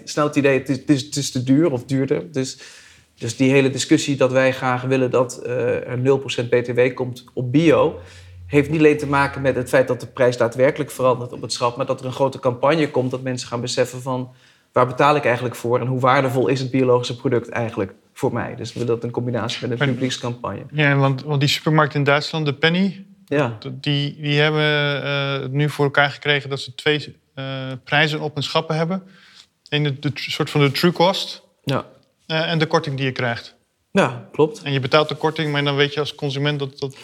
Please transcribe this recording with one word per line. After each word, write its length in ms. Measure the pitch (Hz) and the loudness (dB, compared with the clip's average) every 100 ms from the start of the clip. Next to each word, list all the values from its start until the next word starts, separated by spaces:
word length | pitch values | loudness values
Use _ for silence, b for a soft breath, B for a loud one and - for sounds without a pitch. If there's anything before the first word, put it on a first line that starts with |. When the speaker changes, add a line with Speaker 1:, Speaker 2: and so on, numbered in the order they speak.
Speaker 1:
snel 220 | - - 147 | -8 -2 0
het 100 | 147 | 2
idee, 240 | 139 131 | 4 2
het 100 | 127 | 0
is, 80 | 131 | -4
het 120 | - | 0
is, 120 | 143 | 0
het 140 | - 143 | 0 -6
is 160 | 135 | -4
te 120 | 131 | -4
duur 280 | 123 135 165 | 2 4 4
of 120 | 127 - | 0 -2
duurder. 460 | 135 135 151 170 | -2 0 -2 -4
Dus... 260 | 143 131 - B B B B B _ | -6 -6 -8 B B B B B _
Dus 180 | 120 - | -8 0
die 160 | 131 | 4
hele 180 | 139 135 | 4 4
discussie 460 | 127 - 151 - 131 | 0 2 2 2 0
dat 160 | 127 | 2
wij 220 | 131 131 | 4 2
graag 280 | 127 131 123 | 0 -2 -2
willen 300 | 127 131 127 | 0 0 2
dat, 260 | 120 127 - | 2 0 -4
eh, 500 | - 123 120 - - | -6 -2 -2 -2 -4
er 80 | 123 | -2
nul 200 | 131 135 | 2 2
procent 320 | 135 - 120 | 0 -6 0
B 40 | 123 | 0
T 180 | 120 123 | 2 2
W 180 | 127 | 2
komt 300 | 127 127 123 - | 0 -6 -8 -10
op 180 | - 127 | -6 0
bio, 480 | 135 165 120 147 - B B B B - | 4 6 6 4 -2 B B B B 0
heeft 220 | 147 139 | 2 2
niet 100 | 156 | 4
alleen 180 | 151 147 | 4 4
te 100 | 143 | 2
maken 340 | 143 139 - | 0 0 0
met 140 | 135 127 | 0 0
het 140 | 127 | 2
feit 180 | 139 131 | 2 2
dat 120 | 123 | -2
de 80 | 123 | -6
prijs 300 | - 123 123 | 0 2 4
daadwerkelijk 540 | 117 127 131 156 135 | 0 2 2 2 -6
verandert 400 | - 127 120 120 | 0 0 0 -4
op 80 | - | -12
het 120 | 127 | -8
schap, 240 | - 123 123 | -2 -2 -2
maar 80 | 131 | -4
dat 140 | 127 | -4
er 60 | 131 | -6
een 60 | |
grote 280 | 120 135 - | -2 -2 0
campagne 500 | 131 120 139 165 147 | -2 0 2 2 2
komt 200 | 127 127 | 0 -2
dat 100 | 127 | -4
mensen 260 | 131 123 - | -6 -6 -6
gaan 140 | 120 | -6
beseffen 400 | 123 - 123 127 | -4 0 -2 -2
van, 280 | 127 127 127 b b b b | -6 -6 -6 b b b b
"Waar 160 | - 127 | 2 2
betaal 280 | 123 143 147 | 4 2 4
ik 100 | 117 | 2
eigenlijk 300 | 120 123 117 | 0 -2 -6
voor 240 | 120 123 | -2 0
en 80 | 123 | 0
hoe 120 | 131 | 0
waardevol 480 | 127 135 135 127 120 | 4 4 2 0 0
is 120 | 131 | 0
het 120 | 131 | 0
biologische 440 | 135 127 123 123 123 | 0 4 2 2 -4
product 340 | 139 120 - | -2 -2 -2
eigenlijk 440 | - 113 107 95 - _ | -6 -4 -4 -6 -8 _
voor 200 | - 131 | -6 -4
mij?" 220 | 113 - - | -2 -6 -8
Dus 180 | 113 | -10
we, 120 | 120 120 | -6 -2
dat 180 | 117 | -2
in 80 | 120 | -2
combinatie 460 | 127 123 120 113 - | -4 -4 -4 -4 -6
met 100 | 123 | -6
een 60 | 120 | -2
Speaker 2:
Maar 100 | 139 | -2
Speaker 1:
publiekscampagne. 720 | 123 131 - 123 120 98 101 - | 0 -4 -4 -6 -6 -8 -8 -8
Speaker 2:
Ja, 240 | 147 147 139 | 0 2 4
want, 280 | 135 131 | 2 0
want 160 | 147 143 | -2 0
die 100 | 143 | 0
supermarkt 440 | - - 156 147 147 | 0 0 2 2 2
in 80 | |
Duitsland, 420 | 143 143 147 160 147 | 2 2 0 -2 -2
de 80 | |
Penny, 520 | 131 160 175 196 - - _ _ | 0 0 2 0 -4 -14 _ _
Speaker 1:
Ja. 300 | 143 131 110 | 0 0 -4
Speaker 2:
d-, 100 | 135 | -12
die, 460 | 131 147 143 143 - | -8 -2 -2 -2 -4
die 180 | 147 143 | -2 2
hebben, 640 | 151 156 151 147 147 143 | 2 2 2 2 0 -2
eh, 300 | 135 143 139 139 | -2 -2 -2 -4
het 100 | 135 | -2
nu 180 | 135 147 | 0 0
voor 160 | 135 143 | 2 2
elkaar 240 | 143 143 | 4 2
gekregen 400 | - 147 147 131 | 0 0 0 -2
dat 100 | 135 | -8
ze 160 | - - | -8 -4
twee, 400 | 156 151 - - _ | 0 0 -4 -16 _
eh, 100 | - 135 135 131 131 | -14 -10 -8 -8 -12
prijzen 360 | - 151 156 151 | -2 0 2 0
op 140 | 151 | -6
hun 100 | 143 | -6
schappen 320 | 135 160 160 160 | -4 -2 -2 -2
hebben. 280 | 165 190 B B B B B _ _ | -2 -4 B B B B B _ _
Eén 140 | 147 | -2
de, 160 | 147 135 | -2 -2
de 140 | 143 | -4
tr-, 160 | - - | -6 -8
soort 200 | - 156 | -6 -2
van 120 | 151 | 2
de 100 | 143 | 2
true 200 | 131 180 | 4 2
cost, 520 | 170 175 190 - - _ _ | 4 2 2 -6 -12 _ _
Speaker 1:
Ja. 220 | - 135 - - _ _ - | -4 -4 -6 -16 _ _ -6
Speaker 2:
eh, 240 | 160 165 | -2 0
en 80 | 170 | 0
de 60 | 156 | 2
korting 300 | 165 151 135 | 0 0 -2
die 80 | 135 | -4
je 60 | |
krijgt. 420 | 127 127 113 - - _ _ _ | -2 -2 -4 -8 -20 _ _ _
Speaker 1:
Ja, 360 | 196 143 123 - | 2 2 0 -8
klopt. 300 | - 156 156 | 0 0 0
Speaker 2:
En 100 | 143 | -4
je 80 | 139 | -4
betaalt 300 | 127 151 151 | 2 2 2
de 60 | 143 | 0
korting, 360 | 160 151 156 | -2 -2 -2
maar 120 | 143 | 0
dan 120 | 143 139 | 0 2
weet 180 | 143 | 0
je 60 | 147 | 0
als 160 | 143 - | -6 -6
consument 440 | 147 135 147 147 | -6 -2 -2 -2
dat, 200 | 139 - | -6 -8
dat 160 | 139 B | -10 B